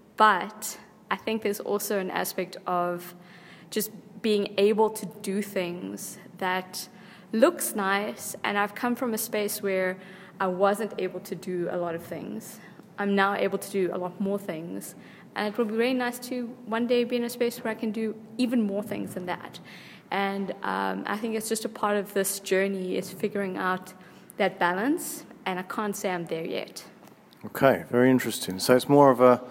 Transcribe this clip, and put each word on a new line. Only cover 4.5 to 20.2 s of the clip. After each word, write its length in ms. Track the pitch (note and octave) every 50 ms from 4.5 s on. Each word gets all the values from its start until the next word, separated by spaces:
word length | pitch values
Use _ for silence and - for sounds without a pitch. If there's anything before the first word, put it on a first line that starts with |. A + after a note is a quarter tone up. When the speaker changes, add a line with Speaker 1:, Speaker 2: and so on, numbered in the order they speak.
| - -
Speaker 1:
able 320 | G3 G#3+ A3 G#3 A3 G#3+
to 160 | G#3+ - - E3+ - -
do 200 | - G3+ F#3+ G#3
things 760 | G3+ G3+ - G3 F3+ F3 F3 F3+ F#3+ - G3+ - - - - - - - - -
that 500 | F#3+ F#3 F#3 F#3 F#3 - - - - - - - - - - - - -
looks 420 | A3 A3 A#3+ F4 E4+ - - - A3
nice, 600 | G#3+ G3 F#3+ G3 G3+ G#3 A3 A#3 - - - - - -
and 120 | G#3 G3+ G3+
I've 160 | G#3 G3+ -
come 200 | - - A#3+ A#3+
from 160 | A#3+ C4+ A#3+ A3
a 40 | G#3+
space 440 | - - - G#3+ G#3 G3+ - -
where 340 | G3+ G3 F#3+ F#3 F#3 F#3 F#3 F#3 - - - - - - - -
I 60 | G3
wasn't 460 | F#3 F3+ F3+ G3+ G3 G#3 G#3 A3+ G#3 - -
able 220 | F#3 F#3 F#3 F3+
to 140 | - - F#3+
do 340 | E3+ - F#3+ F3+ F3 F3 -
a 60 | -
lot 180 | F3+ F3 E3+ E3
of 80 | E3
things. 580 | E3+ - E3+ D3+ - - G#3+ A3 - - - - - - - - - - - -
I'm 160 | G3+ G3+ G3+
now 200 | G3 G3 G3 G3+
able 240 | - G3 G3 F#3+ G3
to 120 | - -
do 200 | - G3 F#3 E3+
a 60 | - F3+
lot 220 | F3+ F3+ F3 -
more 180 | G3+ G3 G3+ G3+
things, 560 | G3+ F#3 E3 D#3 E3 F3 F#3+ G3+ G3 - - - - - - - - - -
and 140 | - G#3 G#3+
it 60 | G3+ B3
will 60 | A#3+
be 120 | G#3 A3
very 180 | A3 A#3 B3+ C4+
nice 240 | B3+ B3 A#3+ B3 - - -
to 160 | B3+ B3 A#3+ A3+ B3+ - -
one 200 | - A3 A3+ A#3+
day 180 | A#3 B3 A#3+ A#3+
be 120 | A#3+ B3
in 80 | A#3+ A#3+
a 60 | A#3
space 320 | A#3 A#3+ A#3+ A#3 A#3 -
where 80 | - A3+
I 20 | A3
can 160 | A3 A#3 A3
do 240 | G3+ A3+ A3 A3 G#3 - - - - -
even 240 | B3 A3+ B3+ A#3+
more 200 | G#3+ G3+ G3 G3+
things 320 | G#3 - G#3 G3+ G3 - -
than 120 | F#3+ F3+
that. 320 | F3+ E3+ E3+ - - - - - - - - - - - - - -
And, 420 | - G3